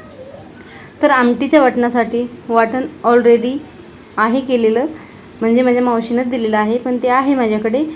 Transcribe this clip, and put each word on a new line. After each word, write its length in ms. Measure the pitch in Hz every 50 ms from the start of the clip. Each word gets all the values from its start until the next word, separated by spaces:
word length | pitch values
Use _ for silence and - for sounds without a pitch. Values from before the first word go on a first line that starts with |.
| - - - - - - - - - - - - - - - - - - - -
तर 80 | - 294
आमटीच्या 520 | 277 262 247 240 240 - 277 277 - 302
वाटणासाठी 640 | 277 254 240 240 240 240 240 247 226 214 233 233 247 240 - - - -
वाटण 320 | 233 226 226 220 220 240 - - - - -
already 520 | 226 240 240 233 240 233 233 226 247 262 294 - - - - - - - - - - - -
आहे 240 | 214 226 226 269
केलेलं, 440 | 254 254 262 240 226 220 220 233 262 311 - - - - - - - - - -
म्हणजे 200 | 220 226 233 240
माझ्या 200 | 254 254 240 247
मावशीनं 420 | 247 247 240 226 226 233 240 240 254 247
दिलेलं 280 | 247 247 226 220 214 214
आहे, 200 | 214 214 226 247
पण 200 | 247 262 247 247
ते 100 | 247 254
आहे 280 | 247 254 262 269 285
माझ्याकडे. 500 | 262 240 220 214 214 214 226 214 269 311 311 311